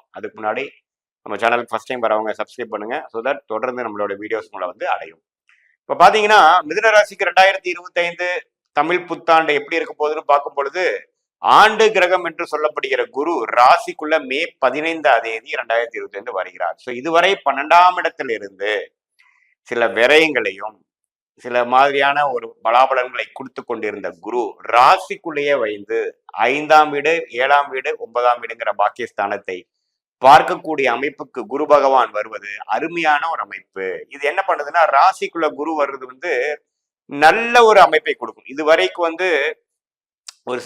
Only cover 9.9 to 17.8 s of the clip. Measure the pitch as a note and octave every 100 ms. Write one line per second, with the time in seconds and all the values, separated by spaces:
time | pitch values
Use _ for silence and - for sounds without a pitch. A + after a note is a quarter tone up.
9.9 | D#3 D3+ D#3 D#3 D3 D3 C#3 C#3 E3+ F3
10.9 | G2 - _ _ _ F#2 C#3 G#3 G#3+ A3
11.9 | F#3+ F3+ F#3 E3+ D#3+ E3+ D3+ D3+ D3 C3+
12.9 | B2+ A#2 B2 D#3 D#3+ A2 A2+ B2+ E3+ -
13.9 | E3+ D3+ D#3 C3+ C3+ E3+ - C3 C#3 D#3+
14.9 | E3 D3 A#2 A2+ A2+ C3+ D3 A#2 A#2 A#2
15.9 | G#2+ G2 G2+ A#2 G2 F2+ F2+ F2 - -
16.9 | B2 D3+ E3 F3+ G3 C#3 - D#3 E3+